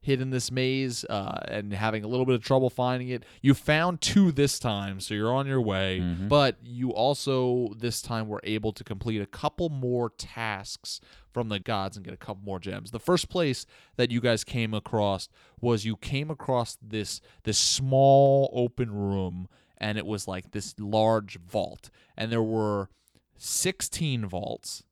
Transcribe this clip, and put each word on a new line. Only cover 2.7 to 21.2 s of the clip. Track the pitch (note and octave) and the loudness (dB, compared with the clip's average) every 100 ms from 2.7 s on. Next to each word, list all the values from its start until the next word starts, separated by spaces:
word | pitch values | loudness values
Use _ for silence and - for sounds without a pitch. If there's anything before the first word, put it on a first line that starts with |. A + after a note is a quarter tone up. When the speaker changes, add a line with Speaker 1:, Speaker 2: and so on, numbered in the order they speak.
| - B2 B2+ B2+ | 0 -2 -2 -4
Speaker 1:
it. | B2 - - | -8 -10 0
You | C3+ | 4
found | C3+ - D3+ F3 E3+ | 4 4 2 2 0
two | - - F#3+ | 4 6 6
this | C#3+ C#3+ - | 6 2 2
time, | B2 G2+ G2 G2 | -2 -2 -4 -8
so | - | -6
you're | G#2+ A2 | -2 0
on | C3 C#3 | 0 0
your | C3+ | 0
way, | A2 F#2+ F#2+ F#2 | 2 0 0 0
Speaker 2:
Mm-hmm. | F2 E2+ G2+ | 0 -2 4
Speaker 1:
but | C#3+ C3+ - | 4 4 0
you | A#2+ A#2+ B2+ | -10 -4 -4
also | - B2 C#3+ - C3 B2+ B2 A#2 G#2+ | 2 2 2 0 0 2 2 -2 -4
this | A#2 A2+ | -4 -4
time | - A2+ A2 | -4 -6 -4
were | G#2 | -6
able | - G#2+ A2 | -2 -2 -2
to | G#2 | -6
complete | - G2 A#2 A2 | -10 -8 -4 -4
a | G2+ | -6
couple | - D3 - E3+ | -4 -6 -2 -4
more | C#3+ B2 B2 A#2 _ | -2 -2 0 -2 _
tasks | - - A2+ G2+ G2+ - - - _ - - | -14 -6 -4 -4 -8 -12 -12 -14 _ -20 -10
from | - A#2 | -6 -4
the | G2+ | -4
gods | F#2 G#2+ G2 G2+ | -2 -4 -4 -8
and | F2+ | -14
get | |
a | F#2 | -14
couple | - G2 | -12 -12
more | G2+ F#2+ | -8 -8
gems. | F#2 G2 F2+ | -6 -10 -10
The | A#2 | -8
first | - F3 - | 0 0 2
place | F3+ D#3+ B2+ - - _ - | -2 0 -2 -6 -20 _ -2
that | A#2+ | 0
you | A#2+ | 2
guys | A#2+ A2+ | 2 0
came | - B2+ A2+ | 0 -2 -2
across | G#2+ - A2+ G#2 F#2+ - _ _ - | -2 -2 0 2 0 -6 _ _ -4
was | A#2+ A2+ G#2+ | 0 2 0
you | G#2+ | -4
came | - C3+ D3+ | -4 -4 -4
across | D3+ - B2+ A#2 - | -6 -2 0 0 -8
this, | G#2+ A2 G2+ - _ _ | -8 -6 -6 -8 _ _
this | - G#2+ | -2 2
small | - - C3 C3+ C#3 C#3 C#3 C#3 C#3 | 2 2 2 6 8 8 8 6 4
open | B2 A#2+ - A#2+ | 2 -2 0 -4
room, | G2+ G2+ G2 F#2 F2+ F#2 _ _ _ | -2 0 0 -2 -6 -12 _ _ _
and | G#2+ G#2+ | -4 -4
it | E2+ | -4
was, | G#2 - | -4 -4
like, | F#2 - | -8 -6
this | G#2 - - | -8 -10 -10
large | G#2 G#2+ A2 A2 | 0 4 4 4